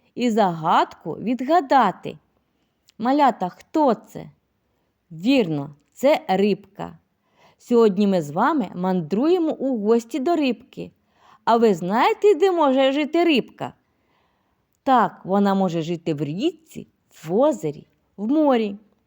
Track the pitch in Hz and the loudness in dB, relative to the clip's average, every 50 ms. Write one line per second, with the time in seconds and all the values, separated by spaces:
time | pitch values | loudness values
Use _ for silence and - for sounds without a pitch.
0 | _ _ _ - 240 247 208 226 208 180 170 165 156 170 202 262 349 - - - | _ _ _ -4 -2 0 2 2 0 0 0 -2 -2 0 2 2 0 -2 -6 -12
1 | _ 170 - - 156 214 262 233 262 254 320 359 277 262 294 269 226 190 170 - | _ -12 -10 -8 -6 -6 -4 -4 -2 0 0 0 2 4 2 4 4 2 0 -4
2 | - - 160 - _ _ _ _ _ _ _ _ _ _ _ _ _ _ _ - | -12 -14 -14 -16 _ _ _ _ _ _ _ _ _ _ _ _ _ _ _ -6
3 | 220 247 277 302 285 247 220 - 185 175 - - - _ - 320 302 262 214 208 | -2 0 2 2 2 2 2 0 -6 -8 -8 -14 -20 _ -2 0 2 2 0 0
4 | - - - 160 156 156 - _ _ _ _ _ _ _ _ _ _ _ _ _ | -4 -14 -18 -18 -18 -18 -20 _ _ _ _ _ _ _ _ _ _ _ _ _
5 | _ _ 165 156 180 247 277 262 214 160 156 143 139 147 - _ _ _ _ - | _ _ -16 -6 -2 0 2 2 2 0 -2 -6 -8 -10 -14 _ _ _ _ -2
6 | 240 277 302 - - - 190 185 202 214 190 - - _ _ - 165 175 170 - | 0 0 0 0 0 -2 0 0 2 0 0 -4 -6 _ _ -14 -14 -14 -14 -20
7 | _ _ _ _ _ _ _ _ _ _ _ _ _ - 240 233 226 214 185 202 | _ _ _ _ _ _ _ _ _ _ _ _ _ 0 2 4 4 2 2 0
8 | 208 196 190 180 147 147 143 180 233 294 330 285 226 - - 175 180 185 185 180 | 0 0 0 0 -2 -4 -4 -2 -2 0 0 -2 -4 -4 -6 -6 -4 -2 -2 -2
9 | 160 147 190 208 277 330 359 359 320 311 - - 233 269 262 220 196 214 233 233 | -4 -4 -4 -2 0 0 0 0 0 -4 -4 -4 -4 -4 -4 -2 0 0 0 0
10 | 233 - - 302 254 339 349 330 294 254 226 - - _ _ 170 175 175 - _ | 0 -4 -8 -4 -2 -2 0 0 0 -2 -4 -6 -10 _ _ -16 -16 -16 -18 _
11 | _ _ _ _ _ _ - _ _ - 226 233 233 220 190 160 175 175 208 240 | _ _ _ _ _ _ -20 _ _ 0 2 4 4 2 2 0 -2 -2 0 2
12 | 311 440 427 - - 415 381 285 381 392 349 339 302 277 254 269 269 269 269 294 | 2 0 0 2 2 2 4 4 2 2 2 2 2 2 4 2 2 2 2 0
13 | 302 262 311 339 349 339 294 233 - - - - - - - _ _ _ _ _ | -2 0 0 2 2 4 2 2 0 -4 -10 -14 -14 -14 -14 _ _ _ _ _
14 | _ _ _ _ _ _ _ _ _ _ _ _ _ _ _ _ _ 277 262 240 | _ _ _ _ _ _ _ _ _ _ _ _ _ _ _ _ _ 2 2 2
15 | 202 165 - - - 165 190 202 202 196 196 196 190 180 160 170 151 165 175 165 | 2 0 -2 -8 -6 -2 0 2 2 2 2 0 0 0 -2 -4 -4 -4 -6 -6
16 | - 170 156 143 156 143 156 190 277 349 381 - _ _ - - - - _ _ | -4 -6 -4 -4 -4 -6 -6 -4 -4 -4 -6 -6 _ _ -18 -18 -18 -18 _ _
17 | _ _ _ - - 156 175 220 277 311 269 - 165 151 143 151 - _ _ _ | _ _ _ -18 -8 -4 0 2 2 2 0 -2 -6 -8 -8 -10 -18 _ _ _
18 | _ _ _ - 208 220 285 320 302 285 254 233 220 202 202 208 - _ _ _ | _ _ _ -10 -4 -2 0 2 2 2 2 2 0 -4 -6 -12 -18 _ _ _
19 | _ | _